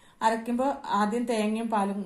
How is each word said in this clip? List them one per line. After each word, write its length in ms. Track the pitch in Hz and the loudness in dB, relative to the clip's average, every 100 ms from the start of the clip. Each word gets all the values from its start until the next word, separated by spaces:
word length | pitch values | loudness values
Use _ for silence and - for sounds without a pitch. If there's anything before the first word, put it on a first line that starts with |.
| - - | -20 -2
അരയ്ക്കുമ്പോൾ 500 | 226 226 226 240 262 277 - 208 | 0 0 -2 0 0 -2 -2 0
ആദ്യം 260 | 208 233 240 | 2 0 0
തേങ്ങയും 420 | 226 214 220 226 | 0 0 0 0
പാലും 300 | 220 196 202 | 0 0 -2